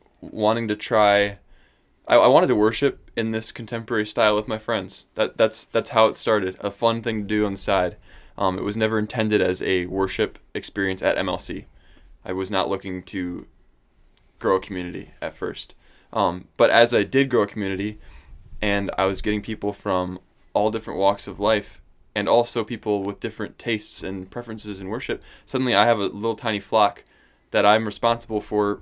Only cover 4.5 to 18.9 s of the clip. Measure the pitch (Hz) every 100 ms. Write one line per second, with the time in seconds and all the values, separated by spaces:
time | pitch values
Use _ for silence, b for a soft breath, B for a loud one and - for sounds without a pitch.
4.5 | 110 - 110 95 - - - 107 - 110
5.5 | - - 117 104 120 110 - - 107 92
6.5 | 92 101 - 117 113 113 110 101 107 104
7.5 | 98 - 98 90 - b b b - 98
8.5 | 92 101 110 110 110 107 127 110 107 92
9.5 | 92 - 92 90 95 92 - 104 - _
10.5 | 104 - - 98 95 95 - 95 92 -
11.5 | 92 - b b b b b - 92 95
12.5 | 98 82 95 98 92 - 98 90 90 -
13.5 | _ _ _ _ _ _ _ _ _ 110
14.5 | 95 - 92 90 - - - 80 - 92
15.5 | - - - b b b 113 95 90 -
16.5 | - 117 107 117 113 98 131 135 120 101
17.5 | 110 98 95 104 107 b b b b -
18.5 | - 104 101 98